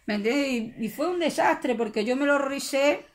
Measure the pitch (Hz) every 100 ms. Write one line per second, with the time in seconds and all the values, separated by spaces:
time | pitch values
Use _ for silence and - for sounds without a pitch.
0 | - 208 208 277 277 247 226 - 220 220
1 | 311 359 311 - 349 311 285 233 233 226
2 | 208 254 285 285 269 277 - 269 285 370
3 | -